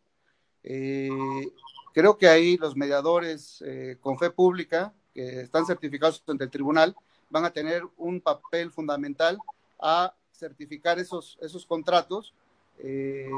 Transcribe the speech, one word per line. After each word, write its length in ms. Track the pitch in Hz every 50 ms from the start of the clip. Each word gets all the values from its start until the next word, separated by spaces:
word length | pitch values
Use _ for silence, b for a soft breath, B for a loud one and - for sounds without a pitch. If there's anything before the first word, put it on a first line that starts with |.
| _ _ _ _ _ _ _ _ _ _ _ _ - -
eh, 400 | 131 135 135 135 135 139 135 135 135 135 135 131 135 135 139 - - _ - - - - - - -
creo 240 | 156 165 208 202 -
que 100 | 185 170
ahí 300 | 160 165 165 175 180 175
los 180 | 160 151 131
mediadores, 880 | 135 143 143 143 143 139 160 170 175 170 165 160 143 131 - - - -
eh, 320 | 139 131 131 131 131 127 -
con 160 | - 135 135 127
fe 140 | 175 175
pública, 600 | - - 180 185 180 185 170 - 165 165 185 214 - _ _ _ -
que 260 | 131 127 127 127 127
están 260 | 123 120 - 160 165
certificados 560 | 165 175 - - 143 135 139 151 160 156 - _ -
ante 160 | 147 131 139
el 60 | 127
tribunal, 440 | - 139 139 143 151 160 160 180 196 _ _ _ _ _ _ _
van 160 | - 156 170
a 60 | 175
tener 320 | 170 151 151 160 165 175 175 185 _
un 240 | - 170 170 185 175
papel 500 | - 160 143 147 - - - 170 170 170
fundamental 720 | - - 156 147 147 139 143 143 143 - 160 165 185 214 - - - _ _ _ _ -
a 340 | - 156 160 175 180 185 - _ _ _ _
certificar 680 | - 170 151 139 - 151 143 151 147 - 170 170 175
esos, 380 | 180 180 185 170 147 - - -
esos 240 | 165 156 165 180 -
contratos, 680 | - 170 165 156 180 175 175 - - 185 208 226 - _ _ _ _ _ _ _ _ _ -
eh, 500 | - 135 135 135 135 135 135 135 135 131 135